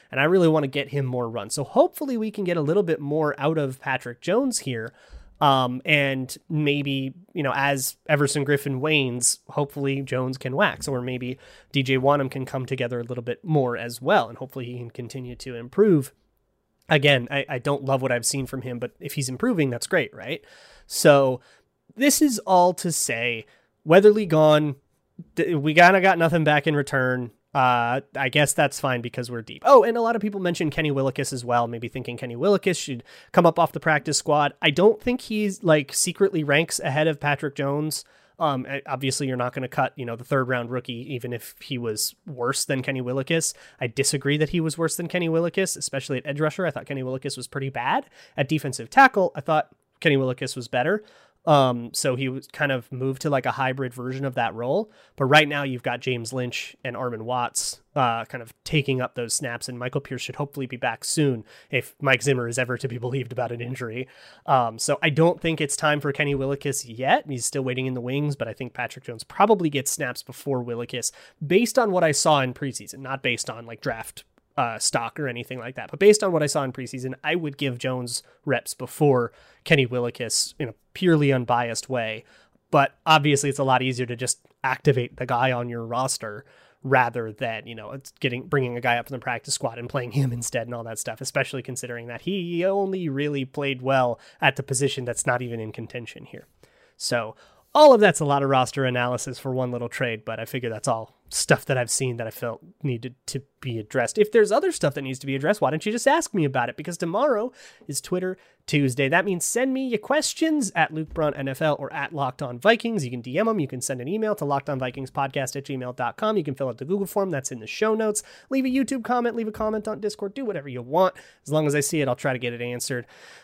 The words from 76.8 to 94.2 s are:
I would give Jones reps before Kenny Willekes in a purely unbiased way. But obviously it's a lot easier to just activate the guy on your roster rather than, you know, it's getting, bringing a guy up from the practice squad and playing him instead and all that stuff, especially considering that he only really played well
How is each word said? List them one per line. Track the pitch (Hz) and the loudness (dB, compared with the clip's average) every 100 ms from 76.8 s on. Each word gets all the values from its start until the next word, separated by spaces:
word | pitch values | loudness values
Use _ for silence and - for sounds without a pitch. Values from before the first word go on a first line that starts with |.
| 123 127 127 131 | -10 -8 -8 -6
I | 151 | -4
would | 175 151 135 | -2 -4 -4
give | 139 120 | -4 -4
Jones | 131 127 123 120 - _ - | -4 -4 -6 -8 -10 _ -2
reps | 123 - - | -2 -4 -10
before | 127 - 147 127 117 - - _ | -12 2 4 4 2 -6 -20 _
Kenny | - 151 123 | 2 2 2
Willekes | 123 120 - 113 - - - | 0 -4 -4 -4 -2 -4 -4
in | 127 | -8
a | - _ | -8 _
purely | - 180 160 143 | 0 4 6 4
unbiased | 131 120 120 120 113 - | 2 2 0 0 -6 -4
way. | 127 110 110 - _ _ _ _ | -4 -2 -6 -12 _ _ _ _
But | 147 139 - - | 2 2 0 2
obviously | 156 147 139 143 | 4 6 2 0
it's | 135 | -2
a | |
lot | 131 127 | 2 2
easier | 131 120 123 | 2 -2 -4
to | 120 | -4
just | 127 - _ _ | -4 -6 _ _
activate | 135 131 147 123 120 - | -4 0 2 2 -2 -6
the | 127 | -2
guy | 120 131 | 0 2
on | 123 120 | 0 -4
your | 117 113 | -8 -6
roster | 117 131 - 110 104 - _ _ _ | -2 -2 -4 -8 -14 -18 _ _ _
rather | 135 131 120 120 113 | 2 4 4 0 -8
than, | 104 123 110 110 | -6 -6 -6 -10
you | 113 | -14
know, | 107 | -14
it's | 135 - - | -16 -18 -6
getting, | 135 120 - | -4 -4 -2
bringing | 143 123 120 | 0 0 -2
a | |
guy | 123 120 | 0 0
up | 117 | -2
from | 131 | -8
the | |
practice | 127 117 - | -6 -8 -6
squad | - 123 117 | -6 -6 -8
and | 123 | -6
playing | 139 120 | -6 -4
him | 123 135 | -2 -2
instead | 120 117 120 117 | -2 -4 -6 -6
and | 120 | -8
all | |
that | 113 110 | -8 -8
stuff, | - 113 | -8 -8
especially | 135 143 131 135 | -6 -4 -2 -6
considering | 127 123 120 120 117 | -8 -10 -10 -12 -12
that | 117 | -10
he | 170 196 170 170 185 | -6 -4 -4 -2 0
only | 196 196 190 165 | 0 -2 -2 -4
really | 135 147 143 131 | -2 -2 -4 -6
played | - 143 127 | -4 -4 -2
well | 127 135 123 113 | 0 2 2 -2